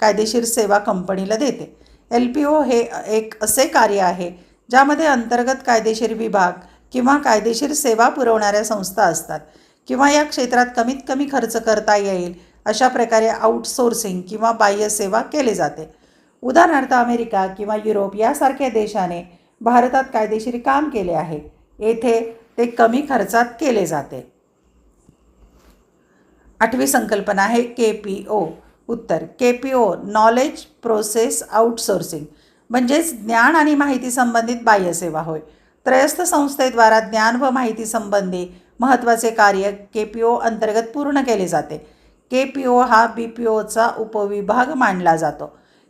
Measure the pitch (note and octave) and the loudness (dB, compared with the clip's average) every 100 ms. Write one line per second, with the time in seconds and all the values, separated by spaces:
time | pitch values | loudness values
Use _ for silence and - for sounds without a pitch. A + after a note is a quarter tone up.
0 | G#3+ G3+ A3 A#3 A3+ B3 G3+ G#3 G#3 F#3+ | 0 2 0 -2 -2 0 2 0 0 -4
1 | F3+ F#3+ F#3+ A3 C#4 - D3+ - _ _ | -4 -4 -2 -2 -2 -4 -10 -20 _ _
2 | - A#3+ B3 D4 C#4+ D#4 B3+ A#3 A#3 - | -4 -2 0 0 0 2 2 0 0 -6
3 | G3 A3 A3 - G#3 - D#4+ D4+ G#3+ G3+ | -4 -2 -4 -4 -2 0 2 2 2 2
4 | F3+ F3 F3 - _ _ - C4 C#4 D4+ | 0 0 -6 -10 _ _ 0 4 4 4
5 | D#4+ B3 A3+ A#3+ B3 C4 - A3+ G#3+ A3 | 2 0 0 0 0 -2 0 2 2 -2
6 | A3+ A3 A3 G3 F3+ - - _ _ B3+ | -2 -4 -2 0 0 -2 -14 _ _ 0
7 | B3 C#4+ C4+ G#3+ A3 A3+ C#4+ D4 B3 A3 | 2 2 2 2 0 -2 -2 -2 0 4
8 | B3 D4+ A#3 A3 G#3 G#3 A3 G#3 F3+ - | 2 2 0 2 2 0 -2 -4 -4 0
9 | F#3 E3 - D#3 - _ _ _ - B3+ | 0 0 -6 -12 -14 _ _ _ -6 0
10 | C#4+ D4 D4 - B3 A#3+ B3 B3 A#3 C4+ | 2 2 0 -4 0 2 2 0 -2 -4
11 | - C4+ C#4+ C4+ A3+ A3+ A3+ G#3+ G#3+ G#3 | -4 -4 -2 -2 -2 -2 0 0 2 2
12 | G3 F#3 F3 F3+ - _ G#3 G#3+ B3+ B3 | 2 -4 -6 -10 -20 _ -4 0 2 2
13 | A3+ A3 A3+ - A3 A#3 - - A#3+ A3+ | 2 2 2 2 0 0 -4 -2 0 -2
14 | G3+ F3+ F#3 G#3+ A3+ A3+ G3+ G3+ G#3+ G#3+ | -4 -8 -8 -4 -2 2 2 2 -2 -2
15 | G3 F#3+ F3+ D4+ B3 F3+ D3+ D#3+ D#3 _ | -2 -2 -2 -2 0 0 -2 -4 -16 _
16 | _ _ _ _ B3 D#4 F4 C#4+ B3+ B3 | _ _ _ _ 0 4 4 2 2 0
17 | A#3+ A#3 A3+ G3 F#3+ F#3 G#3 G#3+ G#3+ G3+ | 2 -2 -2 -2 -2 -4 -6 -4 -2 -2
18 | G3 G3+ A3+ D4 C#4 C4+ C4 A3 G#3 G#3 | -2 0 0 2 0 0 -2 0 -2 -2
19 | F3+ F3 F3 - _ - A3+ A#3+ B3 C4+ | -4 -6 -12 -20 _ -6 2 4 4 2
20 | C4 A3+ G#3+ A3 A#3+ A#3+ C4+ C#4 D4+ A3+ | 0 -2 -2 -2 -4 -4 0 0 0 -4
21 | F3+ D#3+ D#3+ D3+ D3+ - _ - G#3+ A3+ | -2 -2 -4 -8 -12 -20 _ -4 -2 0
22 | B3 A3+ A#3+ - _ - A#3+ - A3+ B3+ | 0 0 -2 -10 _ -4 -2 2 2 2
23 | D4 B3 F#3+ A#3 A#3+ - D4+ A3 E3 D3+ | 0 -2 0 0 0 -2 -2 0 -2 -4
24 | B2+ C3 - _ _ _ _ _ _ _ | -6 -12 -16 _ _ _ _ _ _ _
25 | _ _ _ _ _ _ _ _ _ _ | _ _ _ _ _ _ _ _ _ _
26 | _ _ _ _ _ - A3+ B3+ C#4 B3+ | _ _ _ _ _ -2 0 0 0 0
27 | G#3+ G3+ G3 G3 G3+ A#3+ A#3+ - A3 G#3 | 0 -2 -2 0 2 0 0 0 0 0
28 | G#3 G3 - G#3 E3 - - _ - A#3 | -6 -8 -4 -4 -4 -8 -20 _ -10 -8
29 | - D#3+ E3+ - B3 B3 C4+ B3+ G#3 - | -4 -6 -6 0 0 0 0 0 2 0
30 | G3 G#3 A3+ B3 D4+ - - _ A#3 G#3+ | -2 2 4 4 0 -4 -16 _ -2 -2
31 | A3 A3+ B3 C#4 - G#3+ A#3 A#3 - F3+ | -2 -2 0 -2 -2 2 2 0 -2 -2
32 | - D#3 D3+ - _ _ - B3 B3 D4+ | -4 -10 -12 -18 _ _ -4 -2 2 2
33 | E4 A3 G#3+ A3+ B3+ E4 D4+ C#4+ C#4+ C4 | 0 -6 -2 4 4 6 4 2 2 -2
34 | B3+ C4 A#3+ A#3 A3+ A#3+ A3+ G#3 F3+ E3 | -2 0 2 2 0 0 2 4 2 -4
35 | F3 D#3 E3 D#3 - _ _ _ B3+ C4 | -4 -6 -6 -8 -12 _ _ _ 0 2
36 | D4 D4+ F4+ D#4 C#4+ C#4 C4 A#3 A3 A3 | 2 0 -2 0 0 0 0 6 6 6
37 | A3 A3 A3 B3 C4+ B3+ A#3 A3 A3 A3+ | 2 0 0 2 0 0 -2 -4 -6 -6
38 | G3+ G#3 F#3 F3+ F3 - _ - B3+ B3 | -2 -2 -2 -6 -8 -14 _ -2 0 2
39 | A#3 A#3 A#3 A3+ G#3 F#3+ G3+ G3+ - A3 | 2 0 0 4 4 4 -2 -6 -8 -8
40 | G#3+ A3+ A#3 A#3+ A3+ A3 A3 G#3+ A3+ D4 | -6 -2 0 0 -2 -2 -2 -2 -2 -4
41 | C#4+ C#4 C4 G#3 F3 D#3 D3 D#3 - _ | -2 0 0 0 0 -2 -4 -10 -16 _
42 | _ _ _ B3+ C4+ C#4 B3+ B3 A#3 A3 | _ _ _ -2 -2 -2 2 2 6 4
43 | A#3 A#3 A3+ A#3+ A3+ A3 G#3+ A3+ A#3 - | 4 -2 -8 -4 -2 -2 -2 0 0 -2
44 | A3 G#3+ G3+ G#3 F#3+ A#3+ C4 C4+ A3+ F#3 | -6 -4 -4 -4 0 0 0 0 0 2
45 | F3 D#3+ D#3 C#3 D3 - _ _ _ | 2 2 0 -6 -12 -18 _ _ _